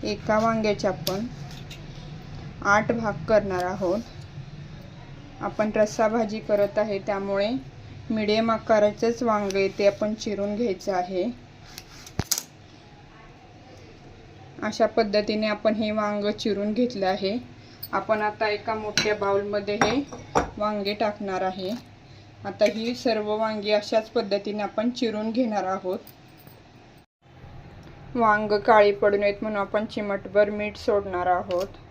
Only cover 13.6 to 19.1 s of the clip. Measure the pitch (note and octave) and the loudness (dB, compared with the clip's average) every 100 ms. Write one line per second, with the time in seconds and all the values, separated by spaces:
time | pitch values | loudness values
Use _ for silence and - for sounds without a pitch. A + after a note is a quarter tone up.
13.6 | - - - - - - - - - - | -20 -20 -20 -20 -20 -20 -20 -20 -20 -8
14.6 | G#3+ G#3 A3 A3+ A3 G#3 G#3 G#3+ G#3+ G#3 | -6 0 2 2 2 2 2 0 0 2
15.6 | A3 G#3+ A3 G#3+ G#3 G#3 G#3 G#3+ A3+ G3 | 0 2 0 0 0 0 -2 -2 -2 0
16.6 | G#3 G#3+ A#3+ G3+ F#3+ G3 F#3+ A3+ - - | 0 2 0 2 0 2 0 -2 -6 -18
17.6 | - - - G3 G3 G#3+ G#3 G#3 G#3+ G#3 | -20 -18 -4 -4 0 0 0 0 -2 0
18.6 | A3+ A3 G#3+ G#3 G#3+ | -2 -4 -2 0 0